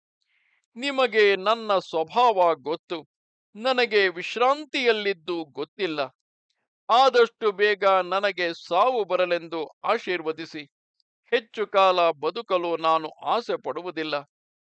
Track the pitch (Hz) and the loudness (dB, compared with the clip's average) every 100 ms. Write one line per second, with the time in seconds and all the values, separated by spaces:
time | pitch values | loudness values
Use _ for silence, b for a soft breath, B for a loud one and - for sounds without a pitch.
0 | _ _ _ _ _ _ _ 226 277 262 | _ _ _ _ _ _ _ -10 -6 0
1 | 240 214 202 190 196 233 220 190 - 165 | 0 4 4 4 0 -2 0 -2 0 -4
2 | 160 214 247 190 175 151 135 165 - 170 | -2 2 2 4 2 2 -4 -8 -6 -10
3 | 147 _ _ _ _ 208 247 247 233 208 | -10 _ _ _ _ -6 -2 0 2 2
4 | 190 170 - 220 247 294 294 294 240 214 | 2 -2 -10 0 0 0 -4 -2 0 0
5 | 202 180 156 170 143 135 151 - 180 151 | -2 -6 -6 -8 -8 -10 -12 -6 -6 -4
6 | 131 _ _ _ _ _ _ _ - 233 | -6 _ _ _ _ _ _ _ 0 4
7 | 269 247 233 - 220 190 208 196 196 190 | 4 4 2 0 -4 0 0 2 2 2
8 | 175 190 202 175 170 165 - 170 247 240 | 0 -2 -2 -2 -4 -6 -2 2 2 0
9 | 180 180 180 175 165 165 143 _ 165 226 | -2 0 0 0 -4 -8 -8 _ -2 -2
10 | 202 175 156 156 160 156 143 _ _ _ | -2 -6 -4 -8 -10 -14 -18 _ _ _
11 | _ _ - 254 220 226 202 196 190 180 | _ _ -4 -4 -4 -8 -2 4 4 4
12 | 170 147 156 220 214 180 170 160 160 160 | 2 0 -6 -6 -2 -2 -2 -2 0 0
13 | 156 - 139 208 226 160 139 143 180 160 | -2 -10 -4 -4 -2 -6 -6 -8 -8 -8
14 | 156 147 139 _ _ _ | -6 -6 -8 _ _ _